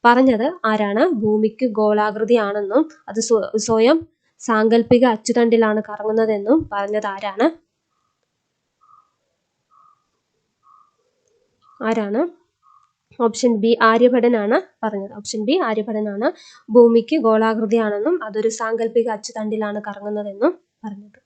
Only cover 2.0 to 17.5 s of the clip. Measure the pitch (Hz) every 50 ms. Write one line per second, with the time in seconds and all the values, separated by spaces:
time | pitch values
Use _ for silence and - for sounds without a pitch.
2 | 208 214 202 214 220 214 233 220 208 202 202 208 202 190 208 269 320 320 - _
3 | _ - 202 220 226 - 233 214 190 - - 220 214 - 226 220 226 247 311 330
4 | 330 _ _ _ _ _ _ _ - - 226 214 220 226 226 233 233 - 254 240
5 | 254 247 220 220 _ - 226 240 233 233 226 226 226 214 214 220 214 - 208 208
6 | 208 220 214 226 226 220 214 202 202 214 285 320 311 - 208 202 202 202 214 214
7 | 208 202 196 196 214 202 190 202 247 330 330 - _ _ _ _ _ _ _ _
8 | _ _ _ _ _ _ _ _ _ _ _ _ _ _ _ _ _ _ _ _
9 | _ _ _ _ _ _ _ _ _ _ _ _ _ _ _ _ _ _ _ _
10 | _ _ _ _ _ _ _ _ _ _ _ _ _ _ - _ 1077 _ _ _
11 | _ _ _ _ _ _ _ _ _ _ _ _ _ _ _ _ - 220 226 226
12 | 214 202 208 240 339 349 - _ _ _ _ _ _ _ _ _ _ _ _ _
13 | _ _ _ - 240 226 - - - 247 233 208 202 226 233 - - 220 226 233
14 | 240 247 240 247 220 240 247 220 202 202 247 349 370 _ _ _ - 214 208 196
15 | 196 202 - 208 208 - - 220 214 214 302 381 320 226 220 220 202 220 214 214
16 | 214 208 202 202 226 311 370 - - - - - _ - 214 247 233 233 226 233
17 | 226 226 302 320 226 226 220 214 220 220